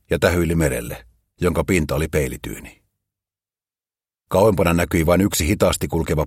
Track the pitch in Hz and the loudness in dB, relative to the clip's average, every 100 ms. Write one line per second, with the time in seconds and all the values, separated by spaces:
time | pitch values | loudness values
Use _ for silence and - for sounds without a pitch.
0 | _ 82 92 87 82 85 76 62 - - | _ 0 2 2 2 2 0 -2 -8 -14
1 | - _ _ _ 87 80 78 92 73 67 | -18 _ _ _ -2 0 0 0 0 -2
2 | 80 80 67 - - - - - _ _ | -2 -2 -4 -6 -12 -14 -16 -20 _ _
3 | _ _ _ _ _ _ _ _ _ _ | _ _ _ _ _ _ _ _ _ _
4 | _ _ _ 92 110 98 85 85 87 85 | _ _ _ 2 2 4 2 2 2 0
5 | 82 87 101 - 80 104 92 82 71 82 | 2 2 2 0 -2 2 0 0 -4 -4
6 | 73 78 | -2 -2